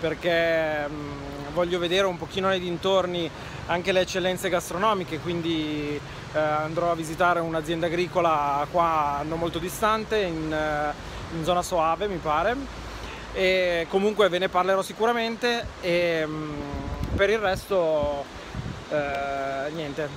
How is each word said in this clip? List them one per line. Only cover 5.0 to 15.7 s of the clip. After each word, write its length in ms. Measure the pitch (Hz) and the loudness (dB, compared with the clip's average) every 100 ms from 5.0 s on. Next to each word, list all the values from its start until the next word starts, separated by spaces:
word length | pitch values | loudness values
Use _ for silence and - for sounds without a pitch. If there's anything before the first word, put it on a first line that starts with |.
| 160 156 | 0 -4
quindi, 800 | 143 170 165 165 156 151 147 147 139 - - | -4 -2 0 0 0 -2 -4 -4 -8 -12 -4
eh, 40 | 151 | 0
andrò 520 | 156 151 156 165 170 | 2 2 0 0 0
a 40 | |
visitare 460 | 165 160 156 180 175 | 0 -2 2 4 4
un'azienda 460 | 165 160 156 165 170 | 2 -2 -2 0 0
agricola 800 | 170 180 180 170 156 143 143 147 | 0 0 2 4 4 2 0 0
qua 520 | 175 170 160 147 143 151 | 2 4 4 2 0 -2
non 120 | 165 | -2
molto 200 | 170 165 | -2 -2
distante, 600 | 175 - 214 220 214 214 | -6 0 2 2 0 0
in, 340 | 190 160 156 | 0 -2 -2
eh, 400 | 156 151 147 147 151 - - - 165 | -2 0 0 -2 -4 -10 -12 -8 -4
in 60 | |
zona 180 | 156 175 | 0 0
Soave 440 | 175 180 160 165 202 | 2 2 2 2 0
mi 120 | 185 | -2
pare, 360 | 147 151 180 254 269 - - - - - - | 0 2 2 0 -6 -10 -12 -10 -10 -12 -8
e 540 | - 185 185 180 170 165 | 0 2 4 4 2 0
comunque 400 | 196 202 202 202 | 2 2 4 4
ve 100 | 175 | 4
ne 100 | 185 | 2
parlerò 320 | 180 180 190 | 2 2 2
sicuramente. 840 | 185 180 220 240 226 226 247 240 - | 0 0 0 2 0 -2 0 -2 -4